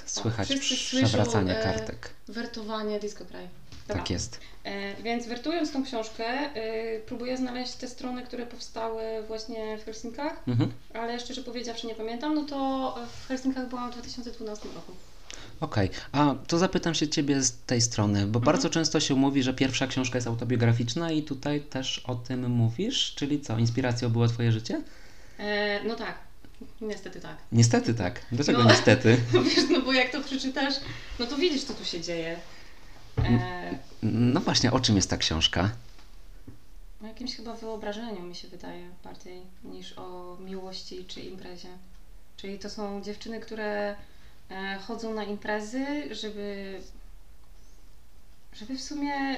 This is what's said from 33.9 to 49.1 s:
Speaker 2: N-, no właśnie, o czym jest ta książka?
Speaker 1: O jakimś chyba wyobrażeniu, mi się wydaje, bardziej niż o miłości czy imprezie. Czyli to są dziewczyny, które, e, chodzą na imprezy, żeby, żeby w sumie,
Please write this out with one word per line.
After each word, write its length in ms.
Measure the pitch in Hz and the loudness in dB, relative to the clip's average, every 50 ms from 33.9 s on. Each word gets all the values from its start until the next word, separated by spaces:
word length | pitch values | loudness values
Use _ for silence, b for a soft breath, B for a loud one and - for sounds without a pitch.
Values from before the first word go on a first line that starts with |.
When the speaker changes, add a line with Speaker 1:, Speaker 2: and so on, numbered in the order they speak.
| - - 113 | -6 -2 0
Speaker 2:
N-, 300 | 107 101 113 120 123 131 | 2 4 4 6 6 6
no 60 | 180 | 4
właśnie, 320 | - - - - - 113 | 4 4 4 4 4 6
o 80 | - 131 | 4 4
czym 160 | 120 - 104 | 6 6 6
jest 140 | 92 - - | 6 6 4
ta 80 | 90 | 2
książka? 520 | 80 - - 80 80 80 - - 87 92 110 120 - - - - - - - - - - - - - - - - - - - - - - - - - 214 | 0 2 0 2 2 2 2 4 4 2 2 2 -2 -8 -12 -12 -12 -12 -12 -12 -12 -12 -12 -12 -12 -12 -12 -12 -12 -12 -12 -12 -12 -12 -12 -12 -12 -12
Speaker 1:
O 40 | |
jakimś 280 | 220 220 - 240 233 - | -12 -10 -8 -6 -6 -6
chyba 180 | - 220 233 220 | -6 -8 -8 -8
wyobrażeniu, 680 | - 226 220 220 208 208 208 208 220 240 233 208 180 | -8 -6 -6 -6 -4 -4 -4 -4 -4 -6 -6 -6 -8
mi 140 | 175 175 180 | -8 -8 -10
się 120 | - - | -10 -10
wydaje, 420 | 175 180 180 - 175 170 175 175 180 180 - - | -12 -12 -12 -10 -10 -10 -10 -10 -12 -12 -12 -12
bardziej 380 | 190 190 - - 185 180 180 185 185 - - - | -12 -12 -12 -12 -12 -12 -12 -12 -14 -14 -14 -12
niż 300 | 196 185 185 185 - - | -12 -12 -12 -12 -12 -10
o 400 | 185 185 180 180 180 180 180 180 185 | -10 -10 -10 -10 -10 -10 -10 -10 -10
miłości 640 | 190 190 190 190 185 190 185 - - - 190 185 185 | -10 -8 -8 -8 -8 -8 -10 -10 -10 -10 -10 -10 -10
czy 140 | - - - | -10 -10 -10
imprezie. 480 | 190 185 185 185 180 180 180 175 185 180 180 185 - - - - - - - - - - - | -10 -10 -12 -12 -12 -12 -12 -12 -12 -12 -12 -14 -14 -14 -14 -14 -14 -14 -14 -14 -14 -14 -12
Czyli 220 | - - 196 196 196 | -10 -8 -8 -8 -8
to 100 | - 202 | -8 -8
są 320 | 208 220 208 202 202 202 | -6 -6 -4 -4 -4 -6
dziewczyny, 380 | 190 208 208 208 - 220 226 226 | -6 -6 -8 -8 -8 -8 -8 -8
które, 560 | 226 - 220 214 214 208 208 208 208 202 202 b b b b b b b b b - - | -8 -8 -6 -4 -2 0 0 0 0 -2 -2 b b b b b b b b b -12 -10
e, 280 | 185 190 196 196 196 190 190 | -8 -6 -4 -4 -4 -6 -6
chodzą 260 | - 226 214 226 220 220 | -6 -6 -4 -4 -4 -2
na 100 | 214 202 | -2 -2
imprezy, 640 | 202 208 208 - 214 214 214 214 208 247 262 269 285 285 294 285 - 220 | -2 -4 -4 -2 0 0 0 -2 -2 -2 -2 -2 -2 -2 -4 -4 -6 -6
żeby, 640 | 214 226 208 202 202 202 202 202 196 196 196 190 185 - - - - - - - - - - - - - - - - - - - - - - - - - - - - - - - - - - - | -6 -6 -6 -6 -6 -6 -6 -6 -6 -8 -8 -8 -10 -10 -12 -12 -12 -12 -12 -12 -12 -12 -14 -12 -14 -14 -12 -12 -12 -12 -12 -12 -12 -12 -12 -12 -12 -12 -12 -12 -12 -12 -12 -12 -12 -12 -12 -10
żeby 220 | - 214 240 262 | -10 -8 -8 -6
w 40 | 262 | -6
sumie, 320 | - - 302 294 285 285 | -6 -6 -4 -2 0 0